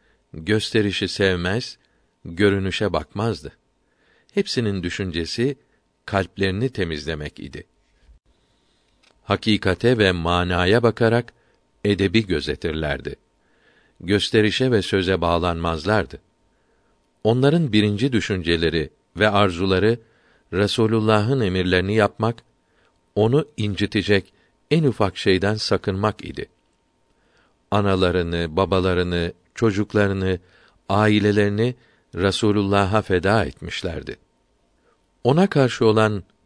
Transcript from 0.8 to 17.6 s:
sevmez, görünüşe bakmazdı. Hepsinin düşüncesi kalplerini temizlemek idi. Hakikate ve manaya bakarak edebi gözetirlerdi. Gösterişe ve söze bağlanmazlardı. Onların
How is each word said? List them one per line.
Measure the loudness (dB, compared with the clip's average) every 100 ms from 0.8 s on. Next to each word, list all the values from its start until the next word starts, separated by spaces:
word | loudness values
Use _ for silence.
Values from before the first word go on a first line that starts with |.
| 0 -2 -4
sevmez, | 0 0 0 -2 -4 -6 -16 _ _ _ _
görünüşe | -14 2 2 2 -2 -2 -2
bakmazdı. | -2 -6 -6 -4 -6 -12 -20 _ _ _ _ _ _ _
Hepsinin | -6 -2 -2 -2 -2
düşüncesi | -6 -6 -6 -6 -6 -4 -4 -4 _ _ _ _ -4
kalplerini | -2 -2 -4 -4 -2 -4
temizlemek | -4 -6 -6 -8 -8 -10 -12
idi. | -16 -16 -20 _ _ _ _ -20 _ _ _ _ _ _ _ _ _ _
Hakikate | -4 -2 0 0 0 0 2 4
ve | 2
manaya | 2 0 0 0 0 2 2
bakarak | 2 2 2 2 -2 _ _ _ _ _
edebi | -2 2 2 2 0
gözetirlerdi. | -2 -2 -4 -4 -4 -4 -6 -8 -14 _ _ _ _ _ _ _ _
Gösterişe | 0 0 2 2 2 0 0
ve | 0
söze | 0 0 0 0
bağlanmazlardı. | 0 0 0 -2 -4 -4 -2 -2 -2 -10 _ _ _ _ _ _ _ _ _ _
Onların | 0 2 2 2